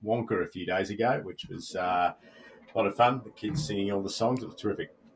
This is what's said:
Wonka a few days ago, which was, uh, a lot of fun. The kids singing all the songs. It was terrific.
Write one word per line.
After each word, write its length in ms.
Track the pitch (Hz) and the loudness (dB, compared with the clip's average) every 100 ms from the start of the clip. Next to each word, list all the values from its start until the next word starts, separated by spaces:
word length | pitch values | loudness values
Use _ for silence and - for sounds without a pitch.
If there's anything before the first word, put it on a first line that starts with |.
Wonka 400 | 107 117 110 101 | -2 -2 0 -2
a 20 | 87 | -2
few 200 | 92 87 | -4 -4
days 240 | 92 98 | -2 -2
ago, 320 | 104 120 90 | 0 0 0
which 220 | 90 87 - | -4 -12 -12
was, 260 | 90 - | -12 -8
uh, 380 | 95 90 90 87 | -4 0 2 2
a 680 | - - - - - - - | 0 -14 -20 -20 -20 -6 0
lot 80 | 98 | 0
of 100 | - | 6
fun. 260 | 120 131 | 6 6
The 60 | 113 | -4
kids 360 | - 107 101 - | -6 -2 -2 0
singing 240 | 101 98 | 0 2
all 120 | 98 | 0
the 80 | 98 | -2
songs. 320 | - 113 127 | 0 2 0
It 40 | 113 | -4
was 100 | - | -4
terrific. 380 | 107 98 - - - | -4 -2 -6 -10 -12